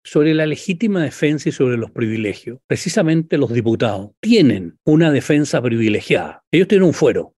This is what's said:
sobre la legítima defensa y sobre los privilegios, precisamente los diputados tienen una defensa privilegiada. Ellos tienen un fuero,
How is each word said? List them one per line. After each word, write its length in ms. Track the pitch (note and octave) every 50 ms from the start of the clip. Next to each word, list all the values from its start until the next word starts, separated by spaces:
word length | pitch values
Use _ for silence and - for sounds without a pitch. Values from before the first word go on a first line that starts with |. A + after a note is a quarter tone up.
| _
sobre 280 | - - D#3 D3+ D#3+ D#3
la 140 | D#3 D#3
legítima 560 | D3+ D3 - - - F#3 E3 A#3 G#3+ G3 F3+ D#3
defensa 460 | B2+ - - D#3+ D3 D#3 C#3 - D#3
y 40 | -
sobre 240 | - C#3 B2+ B2
los 140 | A#2 A2 -
privilegios, 680 | - - A#2 A2 A2 A2 G#2+ G2+ F#2+ - - - A#2+ - _ -
precisamente 680 | C3+ - - F3 - A3 F3 D#3 D#3+ E3 D#3+ - -
los 160 | D3 C3+ A2 A#2
diputados 600 | A#2+ G#2 A2+ A2+ A#2 C3 A2 G2+ F#2+ G2+ G#2+ _ _
tienen 580 | - G#3+ A#3+ G#3+ D#3+ B2 G#2 F#2+ F2+ E2+ - _ -
una 260 | D#3 D3+ D#3+ E3+ D#3
defensa 500 | C#3+ B2+ - - D3+ D3 D3 - - C3
privilegiada. 840 | A#2 B2+ A2+ A2+ A2 G#2+ G#2 G2 - - C#3 G2 E2 D2+ - - _ - -
Ellos 160 | E3 F#3+ -
tienen 180 | G#3+ F#3+ F#3+
un 80 | E3 C3
fuero, 400 | - D#3+ A#2 G2+ F2+ D#2+ - _